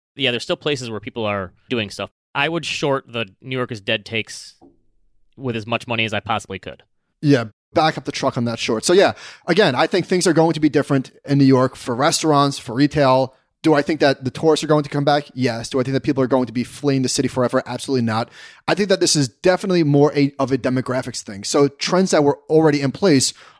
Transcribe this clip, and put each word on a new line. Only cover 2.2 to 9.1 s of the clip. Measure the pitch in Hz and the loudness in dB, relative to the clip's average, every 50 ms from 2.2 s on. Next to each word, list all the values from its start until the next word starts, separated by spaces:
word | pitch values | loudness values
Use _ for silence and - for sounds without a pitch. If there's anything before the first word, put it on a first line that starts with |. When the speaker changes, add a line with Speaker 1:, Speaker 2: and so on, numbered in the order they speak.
| _ _ - | _ _ -4
Speaker 1:
I | 139 143 160 | -4 -2 -2
would | 165 170 147 | -2 -4 -6
short | - - - 165 143 135 135 - - | -6 -6 -4 -2 -2 -2 -2 -4 -8
the | 117 117 113 98 _ _ | -8 -8 -8 -8 _ _
New | - 131 131 | -12 -8 -6
York | 127 123 - | -6 -6 -6
is | 123 104 | -8 -8
dead | 98 123 113 107 98 | -4 -4 -4 -4 -4
takes | - 113 110 107 - - - - - - _ - - _ _ _ _ _ _ _ _ _ _ _ _ _ | -6 -6 -6 -6 -8 -12 -18 -18 -20 -20 _ -20 -20 _ _ _ _ _ _ _ _ _ _ _ _ _
with | - 135 127 113 | -10 -8 -6 -6
as | 113 104 | -6 -8
much | 117 117 113 - | -8 -10 -10 -8
money | 123 117 113 113 | -6 -4 -4 -4
as | 110 | -4
I | 107 101 | -4 -6
possibly | - - 110 104 - - 98 92 | -4 -4 -6 -6 -6 -8 -14 -14
could. | - 80 65 - _ _ _ _ _ _ _ _ | -14 -16 -18 -18 _ _ _ _ _ _ _ _
Speaker 2:
Yeah, | - 147 139 123 117 107 - _ _ _ | 0 2 2 2 0 -4 -12 _ _ _
back | - 170 156 160 156 | -2 0 0 0 0
up | 147 - | -4 -8
the | 147 | -10
truck | - - - 131 - | -6 -4 -2 -2 -2
on | 135 120 | -2 -2
that | 120 113 - | -4 -4 -4
short. | - - 117 110 - | -4 -4 -4 -2 0
So | - | 2
yeah, | 180 196 175 127 | 4 4 4 4